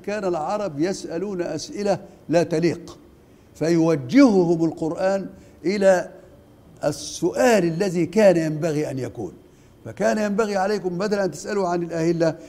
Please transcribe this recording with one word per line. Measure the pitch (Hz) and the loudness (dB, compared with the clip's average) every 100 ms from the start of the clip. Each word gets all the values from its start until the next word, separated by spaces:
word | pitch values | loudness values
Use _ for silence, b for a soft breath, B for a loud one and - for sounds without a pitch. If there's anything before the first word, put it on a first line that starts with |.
كان | - 208 | -8 -6
العرب | 190 165 156 208 196 139 | -4 -4 -4 -4 -4 -2
يسألون | 175 190 - 170 202 185 | -2 -4 -6 -6 -6 -6
أسئلة | 170 156 - 202 202 185 B B - | -6 -8 -8 -4 -2 -2 B B -2
لا | 170 | 0
تليق، | 165 156 165 117 - - - - B B B | 2 0 0 -2 -10 -20 -20 -20 B B B
فيوجههم | - 156 170 165 156 127 247 269 196 170 165 | -4 0 2 2 0 4 6 8 6 4 2
القرآن | 165 - 160 170 190 196 180 B B B | 0 -2 -6 -2 -2 -2 -6 B B B
إلى | 165 202 196 180 - - - - - - - - | -4 2 4 4 0 -14 -20 -20 -20 -20 -20 -6
السؤال | 151 147 - - 165 - 254 214 | -4 -4 -10 -4 -2 2 4 4
الذي | 170 160 202 175 165 | 2 0 -2 0 0
كان | 208 202 170 | 4 6 6
ينبغي | 160 156 165 147 135 | 0 -2 -2 -2 -4
أن | 131 | -6
يكون. | 120 - 90 - - B B - | -8 -8 -12 -14 -20 B B -18
فكان | 113 113 214 214 | -14 -4 -2 0
ينبغي | 208 202 214 196 | 0 -2 -2 -2
عليكم | 196 208 180 175 | -2 -2 -4 -4
بدل | 208 202 | -2 -2
أن | 190 | -2
تسألوا | 147 202 202 180 | -6 -6 -2 -2
عن | 175 | -2
الأهلة | 170 165 165 170 165 156 | -4 -2 0 2 0 -2